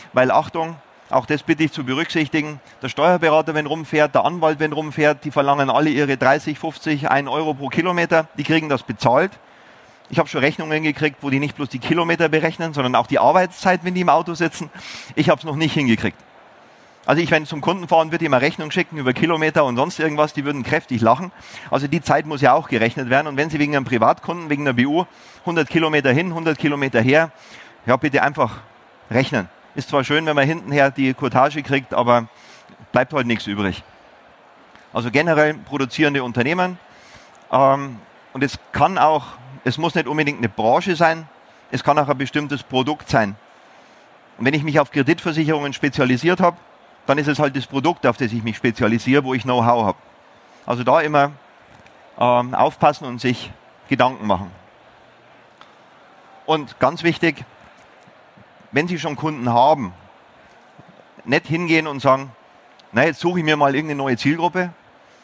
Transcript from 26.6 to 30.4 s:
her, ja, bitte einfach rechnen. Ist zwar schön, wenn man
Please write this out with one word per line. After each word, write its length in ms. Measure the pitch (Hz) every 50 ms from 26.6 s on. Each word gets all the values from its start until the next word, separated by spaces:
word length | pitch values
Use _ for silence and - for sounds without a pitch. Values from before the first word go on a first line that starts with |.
| - 147 147 143 139 131 - 117
her, 300 | 113 127 139 156 165 156 - - - - - - - - - - -
ja, 120 | 117 123
bitte 260 | 127 156 151 131 131 -
einfach 380 | 143 147 156 135 110 - - - - - _ _ _ _ _ - -
rechnen. 380 | 104 - - - 151 117 92 85 - _ _ - -
Ist 140 | - 135 -
zwar 140 | 156 143 127
schön, 220 | - 147 156 160
wenn 100 | 156 151
man 100 | 143